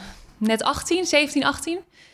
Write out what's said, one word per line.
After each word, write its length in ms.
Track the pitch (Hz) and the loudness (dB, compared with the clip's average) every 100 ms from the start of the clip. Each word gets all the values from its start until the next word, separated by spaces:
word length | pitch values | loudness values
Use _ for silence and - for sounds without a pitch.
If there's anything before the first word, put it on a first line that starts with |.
| 190 - - - | -10 -18 -20 -4
net 260 | 214 220 | 0 2
achttien, 420 | - - - 349 | 0 -2 0 0
zeventien, 400 | 349 294 294 294 | 2 2 4 2
achttien. 340 | - 277 - 349 - - - | 0 -2 -6 -6 -8 -20 -20